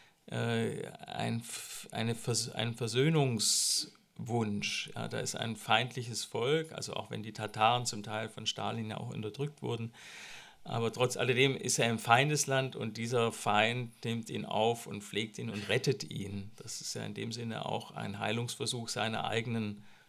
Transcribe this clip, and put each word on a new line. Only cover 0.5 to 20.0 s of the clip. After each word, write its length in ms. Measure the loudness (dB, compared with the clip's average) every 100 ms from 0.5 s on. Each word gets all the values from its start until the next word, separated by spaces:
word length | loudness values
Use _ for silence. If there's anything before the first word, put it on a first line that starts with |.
| 0 0 -2 -6 -10 -10
ein 340 | -4 -2 -2
F-, 480 | -4 -10 -10 -12 -8
eine 240 | -2 -2
Vers-, 360 | -2 0 0 0
ein 240 | -2 -2
Versöhnungswunsch. 2250 | -2 0 4 6 6 4 4 2 4 2 0 -2 -8 _ -10 -2 0 2 0 -2 -4 -6
Ja, 140 | -6 -4
da 120 | -4
ist 160 | -4 -2
ein 200 | -4 -2
feindliches 680 | 2 4 4 -4 -6 -6
Volk, 480 | -6 -2 2 2 0
also 200 | -6 -6
auch 160 | -4 -4
wenn 120 | -6
die 100 | -8
Tataren 540 | -6 -4 6 6 6 2
zum 160 | -4
Teil 260 | -4 -4 -4
von 160 | -6
Stalin 460 | -4 -2 -2 -2 -4
ja 80 | -4
auch 100 | -6
unterdrückt 540 | -4 -4 -4 -4 -4
wurden, 320 | -4 -2 -4 -8 -16 -16 -14 -14 -16 -14
aber 280 | -6 0 0
trotz 240 | 4 2 4
alledem 400 | 2 6 6 4
ist 240 | 0 2
er 100 | 2
im 80 | 2
Feindesland 800 | 6 8 8 4 2 2 2 -2
und 200 | -6 -4
dieser 360 | 0 2 2
Feind 720 | 2 4 6 6 4 -4 -6
nimmt 260 | -4 -2 -4
ihn 140 | -6
auf 420 | -2 2 4 2 -4
und 160 | -8
pflegt 340 | -6 -4 -4 -4
ihn 120 | -6
und 180 | -4 0
rettet 400 | 2 2 0 -2
ihn. 440 | -6 -6 -6 -8
Das 260 | -10 -10 -10
ist 140 | -8
ja 80 | -6
in 120 | -6
dem 180 | -6 -6
Sinne 340 | -4 -6 -4 -2
auch 240 | -2 -4
ein 300 | -8 -6 -2
Heilungsversuch 680 | -2 0 -2 -4 -4 -4 -4
seiner 360 | -2 0 0
eigenen 580 | 0 0 0 0 -2 -4 -12 -20